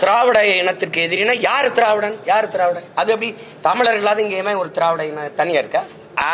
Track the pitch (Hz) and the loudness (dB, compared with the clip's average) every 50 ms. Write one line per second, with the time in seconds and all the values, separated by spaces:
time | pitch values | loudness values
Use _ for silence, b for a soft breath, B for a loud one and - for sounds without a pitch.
0 | 180 185 208 233 247 247 240 214 214 208 185 185 180 180 185 185 190 170 165 165 | 2 2 4 4 4 4 4 4 4 4 2 2 0 0 -2 -2 -6 -4 -2 -2
1 | 165 165 175 185 202 226 247 240 202 180 233 277 277 247 - 233 233 214 214 208 | -2 -2 0 0 0 0 0 0 0 0 2 2 0 2 2 2 2 4 2 0
2 | 208 208 220 208 - - 190 220 214 - - 185 180 175 175 175 - - - 156 | 0 -4 -6 -6 -2 0 2 2 0 0 -2 0 0 0 0 -4 -8 -8 -4 -2
3 | 180 214 226 214 226 233 - B B B B B - 151 185 240 247 233 226 208 | 0 0 0 -2 -2 -8 -8 B B B B B -2 0 2 2 2 2 2 2
4 | 202 208 214 220 214 208 190 190 190 208 208 190 180 156 - 180 165 165 165 160 | 0 0 0 0 0 -2 -2 -4 -2 -2 -2 -2 -4 -4 -2 0 0 0 0 -2
5 | 156 156 151 151 147 143 - - 151 175 165 143 - - - 160 - - - - | -4 -6 -6 -8 -10 -8 -4 -2 -2 0 0 0 -2 0 -4 -4 -4 -4 -16 -20
6 | - - - - 139 151 | -20 -10 -4 -4 -2 0